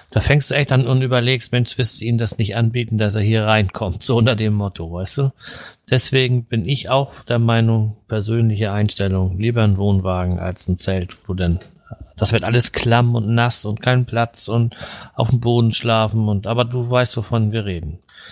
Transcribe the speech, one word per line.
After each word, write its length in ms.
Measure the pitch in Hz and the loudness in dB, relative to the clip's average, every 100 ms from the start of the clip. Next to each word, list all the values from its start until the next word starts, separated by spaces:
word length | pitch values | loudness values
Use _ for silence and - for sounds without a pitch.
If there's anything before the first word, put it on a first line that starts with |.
| - | -4
Da 120 | - | -2
fängst 280 | - 143 135 | 2 2 2
du 60 | 135 | 0
echt 160 | 143 | 2
an 160 | 131 127 | 2 2
und 160 | 131 | 2
überlegst, 480 | 131 123 120 127 - | 2 2 2 0 -2
"Mensch, 260 | 123 120 - | -2 -2 -2
willst 240 | 123 - | -4 -4
du 40 | 113 | -2
ihm 120 | 117 | 0
das 220 | 117 - | 0 -2
nicht 180 | 104 104 | -2 0
anbieten, 400 | 117 120 117 110 | 0 0 -2 0
dass 160 | 107 | 0
er 80 | 104 | 2
hier 220 | 104 110 | 2 2
reinkommt?" 580 | 107 110 98 - 104 87 | 4 2 2 -2 -6 -4
So 160 | - 117 | -2 2
unter 180 | 117 110 | 2 2
dem 200 | 107 104 | 0 0
Motto, 360 | 101 - 82 | -2 -6 -10
weißt 280 | 85 95 - | -8 -6 -2
du? 140 | 135 - - - - - - | -4 -4 -14 -16 -16 -18 -2
Deswegen 580 | 131 - 135 127 123 117 | -2 0 0 2 0 -2
bin 220 | 117 87 | -2 -2
ich 220 | 135 - | -4 0
auch 320 | 131 139 - - | 0 0 -6 -4
der 120 | 120 | 0
Meinung, 600 | 113 113 113 113 110 107 - | 2 4 2 2 0 -4 -6
persönliche 640 | 110 104 113 113 104 107 | -6 -2 0 2 2 -2
Einstellung, 640 | 101 104 - 98 95 92 90 | 0 0 0 0 0 0 0
lieber 240 | 110 117 | 0 2
ein 160 | 107 95 | 2 2
Wohnwagen 600 | 101 98 92 92 90 87 | 2 2 0 -2 -2 -2
als 280 | 90 87 - | -4 -6 -4
ein 100 | 90 | -4
Zelt, 380 | - 95 90 - - | -2 -4 -4 -10 -8
wo 60 | |
du 100 | 92 | -2
denn, 160 | 90 85 - _ - - - - | 0 0 -4 _ -20 -18 -16 -4
das 160 | 107 | 0
wird 100 | 113 | 0
alles 280 | 101 120 117 | 2 0 0
klamm 440 | - 123 117 120 120 | 0 2 4 4 2
und 180 | 104 | 2
nass 320 | 117 120 - 107 | 2 2 0 -6
und 160 | 107 | -4
kein 240 | - 127 123 | 0 2 2
Platz 420 | 113 117 - - | -2 -2 -4 -2
und 280 | 113 120 - - - - - | 0 0 -2 -14 -16 -10 -4
auf 160 | 117 | 0
dem 80 | 123 | 0
Boden 320 | 117 120 117 | 2 4 4
schlafen 560 | 107 117 113 110 110 107 | 2 0 2 2 0 0
und, 160 | 101 95 | 0 -2
aber 200 | 117 120 | -2 -2
du 240 | 123 120 | -2 -2
weißt, 280 | 123 123 - | 0 0 -2
wovon 340 | 104 117 107 | -2 0 0
wir 140 | 113 101 | -2 -4
reden. 340 | 90 78 78 _ - - | -6 -8 -12 _ -20 -14